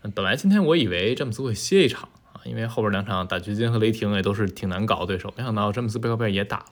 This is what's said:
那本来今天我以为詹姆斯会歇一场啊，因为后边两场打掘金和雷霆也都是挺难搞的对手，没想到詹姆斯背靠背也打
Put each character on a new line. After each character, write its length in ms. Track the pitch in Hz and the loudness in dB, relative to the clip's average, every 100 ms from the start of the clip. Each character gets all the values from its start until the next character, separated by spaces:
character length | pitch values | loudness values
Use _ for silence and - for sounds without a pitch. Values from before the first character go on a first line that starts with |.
那 80 | 107 | -8
本 140 | 101 | -4
来 100 | 95 | -2
今 160 | 139 196 | 2 4
天 120 | 202 | 6
我 140 | 160 170 | 6 4
以 120 | 107 | 4
为 260 | 87 104 | 0 0
詹 120 | 127 135 | 0 -4
姆 60 | |
斯 80 | 110 | -4
会 120 | 135 | -4
歇 300 | 101 - 196 | -4 2 4
一 40 | 139 | 4
场 200 | - - - _ | 2 -14 -20 _
啊， 100 | - | -16
因 120 | 120 110 | -10 -6
为 100 | 113 | -4
后 160 | 120 | -2
边 80 | 107 | 0
两 160 | 98 98 | 0 -2
场 200 | 92 90 | -2 -2
打 120 | 92 | -4
掘 160 | 104 | -4
金 160 | 104 117 | -2 0
和 80 | 117 | 2
雷 140 | 110 | 2
霆 200 | 110 104 101 | 2 0 0
也 40 | |
都 140 | 98 | 0
是 120 | 101 98 | 0 -2
挺 180 | - 98 | -2 -4
难 160 | 90 | -2
搞 160 | 107 107 | 0 -2
的 60 | 90 | -2
对 120 | 92 | -4
手， 140 | 101 - | -6 -8
没 80 | |
想 100 | 127 | -4
到 160 | 107 104 | 0 0
詹 120 | 104 | 0
姆 60 | 117 | -4
斯 120 | 110 | -2
背 80 | 117 | -2
靠 80 | 113 | 0
背 140 | 110 | 0
也 100 | 98 | 0
打 140 | 98 - - | -2 -6 -8